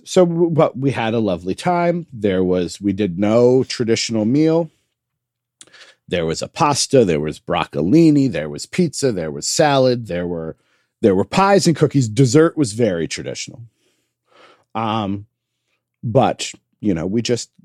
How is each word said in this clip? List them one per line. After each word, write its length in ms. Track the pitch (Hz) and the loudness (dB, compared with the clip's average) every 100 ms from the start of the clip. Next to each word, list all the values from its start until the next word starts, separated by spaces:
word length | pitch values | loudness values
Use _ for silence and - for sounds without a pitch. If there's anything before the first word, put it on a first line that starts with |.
so 220 | - 185 175 | -2 2 2
w-, 240 | 165 170 | 2 0
but 260 | 156 156 - | 2 0 0
we 140 | 139 | -4
had 240 | 127 113 | -2 -2
a 40 | 113 | 0
lovely 360 | 104 87 87 | 0 -2 -6
time. 520 | 101 180 175 175 175 165 | -4 -2 0 0 -2 -6
There 320 | 113 101 92 | -4 -2 0
was, 360 | 90 90 85 - | 0 0 -2 -4
we 120 | 101 | -4
did 260 | 98 101 85 | -2 -2 -2
no 460 | 104 117 123 131 | 2 4 4 2
traditional 600 | 123 - 110 113 - 113 107 | 0 -4 -2 -2 -2 -2 0
meal. 440 | 143 160 165 165 _ _ _ _ _ _ _ _ _ - - - _ - | 0 2 0 -2 _ _ _ _ _ _ _ _ _ -20 -20 -20 _ -6
There 200 | 87 80 | -4 -2
was 160 | 80 | -4
a 60 | - | -6
pasta, 560 | - 151 139 - 135 | 0 0 0 2 4
there 160 | 101 76 | 4 2
was 200 | 78 76 | -2 -8
broccolini, 920 | - 85 78 71 82 156 165 147 135 | -4 -4 -2 -2 2 4 6 4 2
there 180 | 80 76 | -2 -6
was 180 | 73 - | -10 -8
pizza, 440 | - 170 - 135 | -2 -2 0 -2
there 180 | 95 78 | -2 -6
was 160 | 71 - | -8 -4
salad, 580 | - 151 139 131 120 107 | 0 2 4 2 0 -4
there 200 | 87 87 | -6 -6
were, 300 | 85 80 - _ _ _ - | -6 -8 -12 _ _ _ 0
there 140 | 107 | 2
were 100 | 95 | 2
pies 420 | 98 - 196 202 175 | 0 2 4 4 2
and 100 | 156 | 2
cookies. 320 | 147 143 117 | 2 2 0
Dessert 480 | 107 131 147 165 156 | 2 4 4 4 2
was 160 | 127 | -4
very 340 | 104 113 85 78 | 0 0 0 -4
traditional. 540 | - 67 - - - 117 _ _ _ _ _ _ _ - _ _ | -8 -10 -10 -12 -16 -20 _ _ _ _ _ _ _ -20 _ _
Um, 520 | 110 110 110 101 101 104 _ _ _ _ _ _ _ | -6 -4 -2 -4 -6 -10 _ _ _ _ _ _ _
but, 480 | 120 127 101 - - - _ _ | -2 2 2 0 -8 -14 _ _
you 140 | 107 | -2
know, 120 | 80 87 | -2 -2
we 140 | 113 | -2
just 280 | 117 120 - _ | -2 -4 -6 _